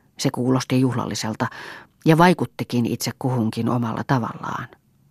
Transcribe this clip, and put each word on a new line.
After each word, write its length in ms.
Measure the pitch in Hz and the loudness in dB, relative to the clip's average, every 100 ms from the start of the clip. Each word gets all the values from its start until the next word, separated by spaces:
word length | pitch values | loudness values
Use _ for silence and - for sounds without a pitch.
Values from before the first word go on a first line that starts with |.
| _ - | _ -4
Se 100 | 139 | -4
kuulosti 480 | - 123 131 - 131 | 0 0 0 2 2
juhlalliselta 680 | 131 117 104 104 110 110 123 - - - - _ 156 | 2 0 -4 -6 -6 -4 -4 -6 -16 -18 -20 _ 4
ja 120 | 160 | 6
vaikuttikin 680 | 175 175 - - 123 120 113 | 6 4 -2 -6 -4 0 0
itse 260 | 117 - - | -2 -6 -4
kuhunkin 500 | 131 123 110 117 113 | -2 0 0 0 0
omalla 340 | 123 117 117 - | 0 -2 -4 0
tavallaan. 600 | 131 110 - - - - - _ _ _ | 0 0 -6 -8 -8 -12 -18 _ _ _